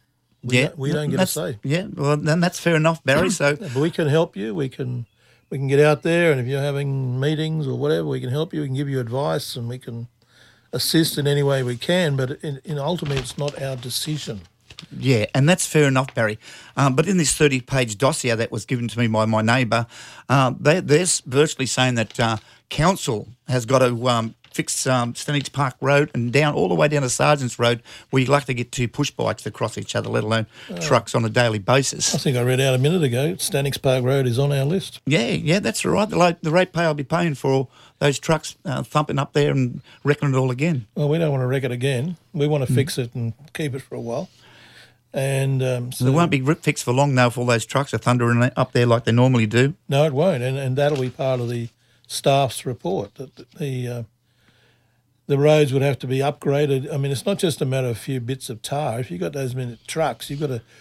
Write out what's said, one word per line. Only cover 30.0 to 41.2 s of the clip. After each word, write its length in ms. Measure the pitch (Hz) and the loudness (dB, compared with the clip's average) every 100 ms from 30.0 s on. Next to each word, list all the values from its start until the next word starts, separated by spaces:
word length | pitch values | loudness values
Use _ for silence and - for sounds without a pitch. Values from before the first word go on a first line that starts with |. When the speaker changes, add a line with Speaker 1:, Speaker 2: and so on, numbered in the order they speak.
| 107 | -2
Speaker 2:
let 140 | 117 | -2
alone 220 | 107 113 107 - - | 0 -2 -2 -10 -14
Speaker 1:
Oh. 60 | 175 | -8
Speaker 2:
trucks 360 | 156 127 101 | 0 0 2
on 100 | 120 | -2
a 60 | 113 | 0
daily 280 | 117 120 107 | 2 0 0
basis. 560 | 95 131 135 - - | 2 2 2 -2 -2
Speaker 1:
I 40 | 160 | -2
think 180 | 160 123 | 0 0
I 60 | |
read 180 | 120 127 | 2 2
out 140 | 135 | 2
a 40 | 127 | 2
minute 240 | 143 185 | 2 2
ago, 320 | 143 120 151 180 | 2 0 -2 -2
Stanwix 440 | - 143 139 - | -4 -2 -2 -2
Park 240 | 139 127 | 0 0
Road 220 | 123 139 127 | 2 2 2
is 120 | 117 | 2
on 140 | 139 | 2
our 120 | 143 135 | 2 0
list. 340 | 185 - - - | -2 -4 -8 0
Speaker 2:
Yeah, 220 | 160 233 | 0 2
yeah, 300 | 165 165 190 | -2 2 2
that's 260 | - 208 - | 0 -2 0
right. 220 | 185 208 | 0 2
The, 100 | 170 | 4
lo-, 180 | 175 - | 2 2
the 80 | 165 | 0
ratepayer 380 | 170 180 160 170 | 2 2 0 0
will 60 | |
be 100 | 147 | 0
paying 300 | 131 165 170 | -2 0 0
for 340 | 135 139 135 131 _ - - | 0 0 0 0 _ -20 -2
those 200 | 143 139 | 0 0
trucks, 380 | - 156 - - 160 | 0 -2 -2 -12 -8
uh, 160 | 131 | -6
thumping 360 | 131 151 147 135 | -2 -2 0 -2
up 140 | 135 | -2
there 200 | 151 147 | 2 2
and 280 | 139 123 127 - - | 2 -2 -4 -14 -6
wrecking 300 | 139 147 147 | -2 0 2
it 20 | 131 | 2
all 140 | 131 | 0
again. 360 | 123 165 143 107 | 0 -2 -2 -4
Speaker 1:
Well, 140 | - 147 | -4 0
we 80 | |
don't 120 | 160 | 0